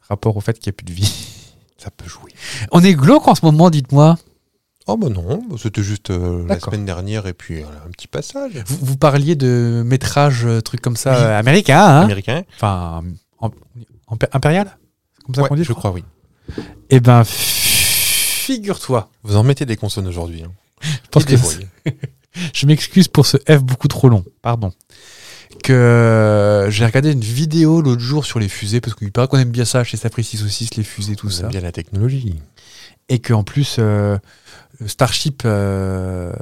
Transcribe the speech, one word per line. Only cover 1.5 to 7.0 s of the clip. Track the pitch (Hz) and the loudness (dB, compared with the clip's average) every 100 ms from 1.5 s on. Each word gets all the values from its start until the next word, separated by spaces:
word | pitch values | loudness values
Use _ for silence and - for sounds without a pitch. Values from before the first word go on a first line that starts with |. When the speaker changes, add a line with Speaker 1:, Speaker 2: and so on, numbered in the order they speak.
| _ _ _ | _ _ _
Speaker 2:
Ça | - | -20
peut | _ - | _ -20
jouer. | - - _ - 127 110 | -20 -20 _ -18 -12 0
Speaker 1:
On | 165 | 4
est | 185 165 | 4 4
glauque | 139 294 - | 4 4 4
en | 190 | 4
ce | 165 | 4
moment, | 151 175 | 6 4
dites-moi. | 156 127 139 156 165 _ _ _ _ _ _ - | 4 0 4 6 4 _ _ _ _ _ _ -6
Speaker 2:
Oh | 220 | -4
bah | 180 | -2
non, | 98 85 156 247 127 | -4 -6 -8 -8 -8
c'était | 110 104 | -6 -4
juste, | 98 104 - | -4 -6 -6
euh, | 90 90 87 85 | -4 -2 -4 -4
la | 98 | -6
Speaker 1:
D'accord. | - | -4
Speaker 2:
semaine | 104 98 | -6 -6
dernière | 85 | -8